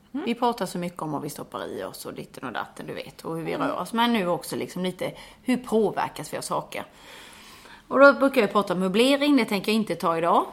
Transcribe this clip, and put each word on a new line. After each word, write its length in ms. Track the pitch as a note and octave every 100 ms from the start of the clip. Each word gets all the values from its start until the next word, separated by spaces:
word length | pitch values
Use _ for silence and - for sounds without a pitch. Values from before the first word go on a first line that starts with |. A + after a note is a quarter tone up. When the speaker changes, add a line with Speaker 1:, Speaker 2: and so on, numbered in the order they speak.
| _
Speaker 1:
Mm. 120 | C4+ D#4+
Speaker 2:
Vi 80 |
pratar 320 | A#3 A#3+ A#3 F3+
så 120 | F#3
mycket 240 | F3 -
om 80 | D#3
vad 100 | C#3+
vi 80 | C#3+
stoppar 360 | - E3 G2 E2+
i 160 | G2+
oss 220 | F#2+ - -
och 80 |
ditten 300 | E2 - -
och 80 | B2+
datten, 340 | - - - -
du 80 |
vet, 300 | - - -
och 120 | - E3
hur 80 |
vi 80 | D#3+
Speaker 1:
Mm. 160 | E3+ E3+
Speaker 2:
rör 80 | -
oss. 120 | F3+
Men 200 | A3+ A#3+
nu 140 | A3+ F3
också 280 | E3 - A#2+
liksom 260 | B2 F3+
lite 300 | F#3 F3+ D3 - - -
hur 140 | - B3+
påverkas 760 | - A3 G3 - D3 - D3+
vi 40 | -
av 60 |
saker. 420 | - D#3 - - - - - - - - - - - - -
Och 100 | B3+
då 120 | C#4
brukar 280 | C#4 C#4 B3+
jag 120 | G3+
prata 200 | G#3 G3
om 60 | F3+
möblering, 560 | F#3+ G3+ B3+ C#4 D4 C#4
det 80 |
tänker 280 | A3 G3+ G#3+
jag 40 | A3
inte 180 | G#3
ta 240 | E3 F3+ E3
idag. 280 | E3+ A3+ F#4+